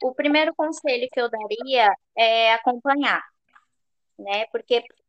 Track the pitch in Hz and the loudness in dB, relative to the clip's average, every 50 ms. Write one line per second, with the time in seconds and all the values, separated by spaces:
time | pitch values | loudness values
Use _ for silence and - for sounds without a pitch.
0 | - 254 254 - 285 294 294 302 311 330 320 - 302 311 320 - - 285 247 240 | -6 -6 -4 -2 0 0 2 2 0 0 -2 -2 -4 -4 -4 -4 -4 -4 -4 -4
1 | 247 254 - 262 240 233 226 220 214 208 214 233 254 269 262 247 220 202 185 - | -4 -6 -4 -4 -4 -4 -4 -8 -8 -8 -8 -8 -6 -2 2 4 4 4 2 0
2 | _ _ - - 233 226 226 226 226 220 226 220 - 254 247 240 - 277 277 285 | _ _ 0 2 2 4 4 4 4 4 2 2 2 -2 -2 0 0 -2 0 0
3 | 277 226 185 - - - _ _ _ _ _ _ _ _ _ _ _ _ _ _ | 0 0 0 -2 -4 -8 _ _ _ _ _ _ _ _ _ _ _ _ _ _
4 | _ _ _ - 202 196 202 208 226 - - 233 - - 247 240 - - _ _ | _ _ _ -12 -8 -4 -4 -4 -4 -6 -8 -8 -4 -2 -2 -2 -2 -4 _ _
5 | _ | _